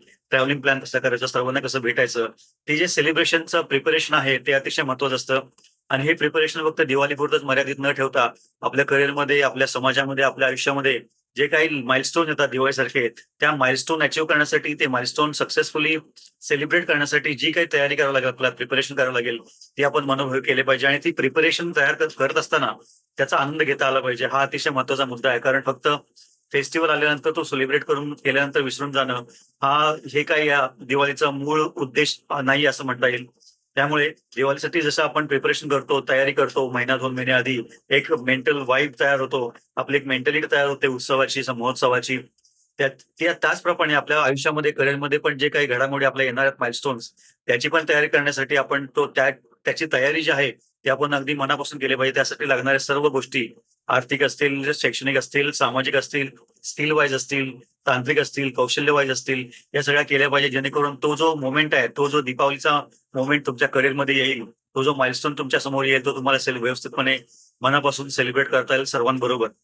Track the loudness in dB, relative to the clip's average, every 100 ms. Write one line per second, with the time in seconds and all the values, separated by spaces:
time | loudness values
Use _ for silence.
0 | _ _ _ 0 0 0 0 -2 -2 -2
1 | -2 -2 -2 -2 -2 -2 -4 -4 -2 0
2 | 0 0 -6 -8 _ _ -6 -2 0 0
3 | 0 2 2 0 0 -2 0 0 0 0
4 | 0 0 0 0 0 0 0 -4 -2 -2
5 | -2 -2 -2 -2 -2 _ _ _ -4 -2
6 | 0 0 0 0 0 0 -2 0 0 2
7 | 0 0 0 0 0 0 0 -2 -2 0
8 | 0 2 0 -2 _ _ -2 0 2 4
9 | 2 0 2 2 2 2 0 2 0 2
10 | 0 2 0 2 0 0 -2 0 0 0
11 | -4 _ _ -4 0 2 0 -2 0 0
12 | 0 0 0 0 0 2 0 0 -2 0
13 | -2 -4 -16 _ 0 2 2 0 -2 0
14 | 0 0 0 2 2 0 -2 -2 0 0
15 | -2 0 0 0 -2 0 -2 -2 -2 -2
16 | -6 -20 -20 _ -4 -4 0 0 2 0
17 | 0 0 -2 -2 -2 0 0 2 0 2
18 | 2 2 0 0 -2 -2 -2 -2 -2 0
19 | 0 0 -2 -6 -10 _ -14 -2 2 2
20 | 2 0 0 -2 0 2 2 2 2 0
21 | 0 0 0 2 2 0 -2 2 2 2
22 | -2 0 0 0 0 0 0 -4 -14 _
23 | _ -4 0 0 0 0 -2 0 0 0
24 | 0 -2 0 0 0 -2 -2 -2 -2 -2
25 | -2 -2 0 0 2 0 0 -2 0 0
26 | -4 _ -20 _ _ -2 -2 0 0 2
27 | 2 0 0 -2 -2 -2 0 0 0 -2
28 | -2 -4 0 2 2 0 -2 -4 -4 -2
29 | -2 -2 -8 -16 _ _ 0 4 2 0
30 | -2 -2 0 0 2 2 0 -4 -2 0
31 | 2 2 -2 0 0 0 0 -2 -4 0
32 | 0 -2 -6 -2 0 2 2 0 -4 0
33 | 0 0 -6 _ -20 _ _ -2 0 2
34 | 0 -2 _ -2 0 0 -2 0 0 0
35 | 0 0 0 0 0 -2 -2 -2 0 -2
36 | 2 2 2 2 0 0 -2 -2 0 0
37 | -2 -2 0 0 0 -2 -6 -14 _ 0
38 | 2 -2 0 0 0 0 0 0 0 0
39 | 0 0 0 -2 -4 -8 _ -8 -2 -2
40 | 0 -2 0 -2 0 2 2 0 -2 -2
41 | 0 2 2 -2 -4 -2 -2 0 2 2
42 | 0 -6 -6 _ _ _ _ -4 -2 -2
43 | _ -4 -2 0 0 0 0 0 2 2
44 | 2 2 2 0 0 0 0 0 0 0
45 | 0 0 0 0 0 0 0 0 0 2
46 | 0 2 -2 0 0 0 -4 -4 -4 -4
47 | -8 -18 _ _ -2 -2 0 0 2 2
48 | 2 2 2 -2 0 0 0 -2 -2 -2
49 | 0 2 0 0 _ _ -6 -4 -2 0
50 | 2 0 0 0 0 -4 _ _ -2 0
51 | 0 -2 -2 -4 -2 -2 -4 -6 -2 0
52 | 0 2 0 -2 0 0 2 0 0 0
53 | 2 0 -2 -4 -6 -8 _ _ -2 0
54 | 0 0 0 2 0 0 -4 -2 -2 -2
55 | -2 -2 -2 -2 -2 0 0 0 0 -2
56 | -2 -4 -4 -8 _ _ -14 -4 0 2
57 | 2 0 -2 -4 -4 -8 -20 _ -2 0
58 | 2 0 0 -2 -2 0 0 0 2 2
59 | 2 -2 -4 -4 -6 -14 _ -4 0 0
60 | 2 2 2 2 2 0 -2 0 -2 0
61 | -2 2 0 0 0 0 2 2 0 0
62 | 0 0 -2 0 0 0 0 0 -2 _
63 | _ -4 0 0 0 -2 0 2 2 0
64 | 0 0 0 -2 -8 -16 _ -2 0 2
65 | 0 0 -4 -4 -2 -2 0 0 2 2
66 | 0 -2 0 0 0 -2 -2 -4 -6 -2
67 | 0 -2 -4 -20 _ _ 2 2 2 -2
68 | -4 -2 0 0 2 2 2 0 0 0
69 | 2 2 0 0 -2 -4